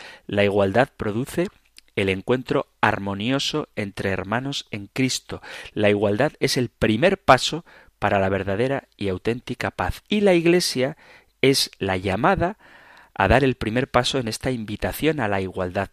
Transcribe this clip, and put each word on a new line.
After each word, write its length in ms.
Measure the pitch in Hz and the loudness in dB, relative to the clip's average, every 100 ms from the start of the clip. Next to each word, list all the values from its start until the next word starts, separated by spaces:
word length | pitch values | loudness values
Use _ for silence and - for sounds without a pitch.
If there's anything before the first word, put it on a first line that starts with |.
| - - - | -20 -20 -4
La 160 | 101 | 2
igualdad 460 | 101 101 98 104 139 - | 2 4 2 2 0 -2
produce 500 | 110 104 135 - 185 _ _ - _ | -6 -4 -4 -4 -4 _ _ -20 _
el 140 | - 98 | -2 -2
encuentro 580 | 95 - 127 123 139 - - | -2 0 -2 0 -4 -4 -2
armonioso 880 | 110 101 98 98 113 139 - 151 - - | 0 0 -4 -6 -2 -2 -2 -6 -8 -8
entre 340 | 101 98 101 | -8 -4 -4
hermanos 560 | 95 95 113 135 143 - | -4 -2 -4 -4 -8 -10
en 180 | 110 101 | -12 -10
Cristo. 480 | - 131 - - - - - - | -2 -2 -2 -8 -14 -14 -16 -10
La 160 | - 104 | 0 2
igualdad 440 | 104 104 104 147 - | 4 2 2 0 0
es 160 | 135 - | -2 0
el 120 | 120 | -2
primer 500 | - 110 107 170 196 | -2 0 2 2 2
paso 460 | - 127 - 156 - - - - | 4 4 4 -6 -10 -20 -20 -4
para 200 | 104 101 | 0 2
la 100 | 98 | 2
verdadera 600 | 95 95 98 131 139 - - | 0 -2 -2 -2 -4 -8 -8
y 120 | 98 | -4
auténtica 640 | 92 - 123 - 123 98 | -2 -2 -4 -6 -6 -6
paz. 320 | - 92 - - | -4 -6 -6 -2
Y 120 | 208 | 2
la 120 | 202 | 4
Iglesia 640 | 175 165 175 175 127 127 160 - - _ - | 4 4 4 2 -2 -4 -4 -18 -20 _ 0
es 300 | 131 135 - - | 2 2 0 -4
la 180 | 95 95 | -4 -2
llamada 600 | 98 92 156 180 170 220 - - - - - | -2 0 2 2 0 -4 -18 -20 -20 -20 -12
a 140 | - 95 | 0 4
dar 160 | 120 | 4
el 100 | 139 | 4
primer 360 | 120 110 117 131 | 0 -2 -2 0
paso 280 | 123 123 135 | 0 0 -2
en 100 | 117 | -4
esta 220 | 107 135 | -4 -4
invitación 720 | 123 107 104 92 - 147 156 | -4 -6 -6 -6 -2 -2 0
a 80 | 107 | 0
la 120 | 98 | -2
igualdad, 500 | 95 92 92 95 98 | -2 -4 -4 -2 -4